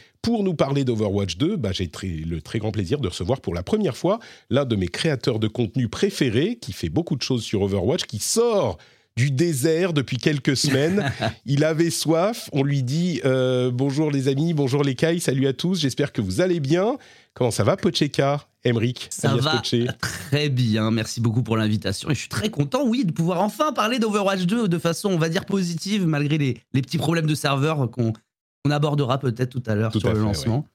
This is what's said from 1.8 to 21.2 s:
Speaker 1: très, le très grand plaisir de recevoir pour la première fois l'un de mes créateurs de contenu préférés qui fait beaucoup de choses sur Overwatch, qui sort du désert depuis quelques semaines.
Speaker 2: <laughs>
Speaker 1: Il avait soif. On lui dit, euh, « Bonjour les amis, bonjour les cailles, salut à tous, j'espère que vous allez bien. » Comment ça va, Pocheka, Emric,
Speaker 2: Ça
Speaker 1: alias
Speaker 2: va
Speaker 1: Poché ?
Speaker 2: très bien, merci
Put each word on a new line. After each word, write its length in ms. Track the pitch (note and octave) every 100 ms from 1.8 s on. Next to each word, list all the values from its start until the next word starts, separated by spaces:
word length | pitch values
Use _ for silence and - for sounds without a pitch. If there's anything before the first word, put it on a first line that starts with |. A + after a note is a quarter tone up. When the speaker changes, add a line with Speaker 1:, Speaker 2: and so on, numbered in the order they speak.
| F2+
Speaker 1:
très, 180 | - F#2+
le 340 | D#2+ E2 E2
très 200 | - A#2+
grand 100 | G#2+
plaisir 300 | G#2+ F2 D3
de 80 | F#2
recevoir 320 | - F#2 C3+
pour 120 | -
la 120 | E2+
première 320 | - G#2+ F#3 -
fois 240 | E3+ A3+ - - -
l'un 160 | B2+
de 120 | C3+ G#2
mes 100 | F2
créateurs 540 | - E3 C3 D3 A2
de 80 | A2
contenu 400 | - A2+ C3+ A#2
préférés 680 | - G3+ - C3+ A2 F#3+ A#3
qui 160 | -
fait 180 | - E3
beaucoup 260 | D3+ F3 C3+
de 60 |
choses 200 | - B2+
sur 200 | - G2+
Overwatch, 420 | G2 G2 G2+ F3
qui 160 | - G2+
sort 580 | - A3 A#3+ G#3 A#2+ E2+ - _ _ A#2
du 140 | C#3+
désert 600 | C3 E3+ C3+ D#3+ D#3+ F#3
depuis 240 | D3 A#2+ B2
quelques 380 | D#3+ D3 - B2+
semaines. 540 | C#3+ C3 D#3 G3+ C#3 - A2
Speaker 2:
<laughs> 200 | - A2+
Speaker 1:
Il 180 | C#3
avait 260 | D#3 D#3 E3+
soif. 600 | - - D#3+ G3+ A#3 -
On 100 | C#3+
lui 200 | C#3 C#3+
dit, 400 | B2 D#3 F3+ D3+
euh, « 460 | C3 C3 B2+ B2+ B2+
Bonjour 380 | B2 C#3 C#3 D3+
les 180 | C#3 C3
amis, 240 | C3+ E3+
bonjour 320 | D3+ C3+ C#3+
les 100 | C#3+
cailles, 260 | B2 D#3+ E3+
salut 280 | C#3+ C3+ C3+
à 60 |
tous, 260 | C3 E3+ F#3
j'espère 320 | C#3 - C#3+
que 80 | -
vous 200 | F#2+ G2+
allez 200 | F3+ F3
bien. » 380 | C3+ E3+ G#3+ C4+ - - _
Comment 160 | - B2
ça 140 | A2
va, 120 | G#2+ F#3+
Pocheka, 720 | F#3 - D3 - C#3 C#3+ - _
Emric, 440 | B2+ A#2 A#2+ B2 -
Speaker 2:
Ça 200 | - A2+
Speaker 1:
alias 120 | A#2
Speaker 2:
va 140 | C#3+ D#3
Speaker 1:
Poché ? 280 | - A#2+ B2 -
Speaker 2:
très 480 | - - - D3 D3
bien, 420 | B2+ A#2+ A2 A2
merci 300 | A2+ A2 -